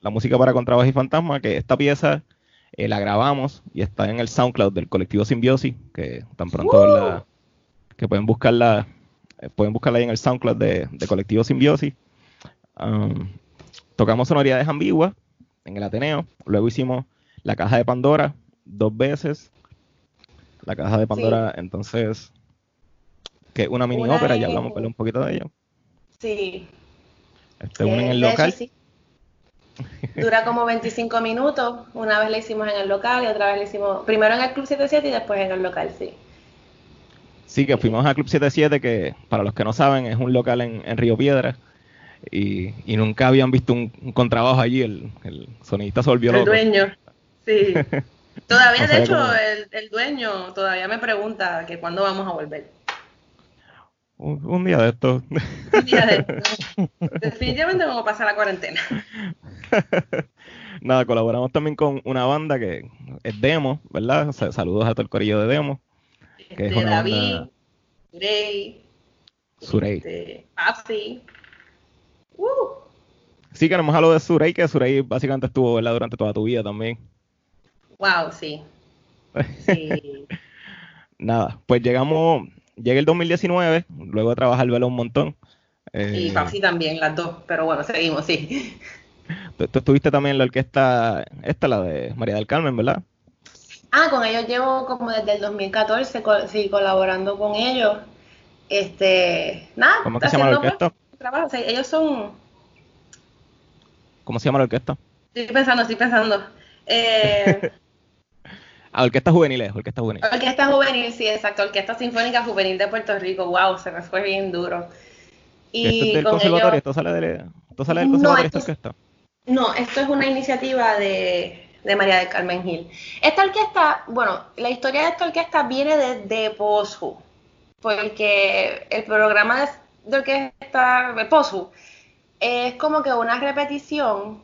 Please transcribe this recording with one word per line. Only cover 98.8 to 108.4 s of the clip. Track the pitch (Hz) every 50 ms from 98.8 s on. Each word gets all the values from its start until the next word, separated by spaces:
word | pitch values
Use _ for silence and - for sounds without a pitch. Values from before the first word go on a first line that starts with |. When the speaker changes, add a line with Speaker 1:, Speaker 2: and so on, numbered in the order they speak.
| 196 175 - - 196 190 185 185 180 175 170 165 165 165 - - - - -
Speaker 2:
nada, | 226 247 294 403 466 -
Speaker 1:
¿Cómo | - 113 135
es | -
que | 294
se | - 147
llama | 139 135
la | - 147
Speaker 2:
haciendo, | - 127 392 -
pues, | 175 175
Speaker 1:
orquesta? | - _ _ _ _ _
Speaker 2:
trabajo. | - 247 262 294 330
O | 277
sea, | - 247
ellos | 233 - 233 254 277 -
son | 320 311 320 302 285 233 208 208 - - _ _ _ _ _ _ _ _ _ _ _ _ _ _ - - _ _ _ _ _ _ _ _ _ _ _ _ _ _ _ _ _ _ _ _ _
Speaker 1:
¿Cómo | - 113 117
se | -
llama | 139 131 139
la | 131
orquesta? | 117 - 127 - - 139 - _ _ _ _ _ _ _
Speaker 2:
Estoy | 240 240 220 233
pensando, | 269 269 254 247 247 226
estoy | 226 226
pensando. | 202 240 247 240 220 220 220 208 196 196 - - - - - _ _ _
Eh, | - 226 233 233 226 220 220 214 208 208 202 202 196 190 196 - - -
Speaker 1:
<laughs> | _ _ _ _ _ _ _ _ _ _ _ _ _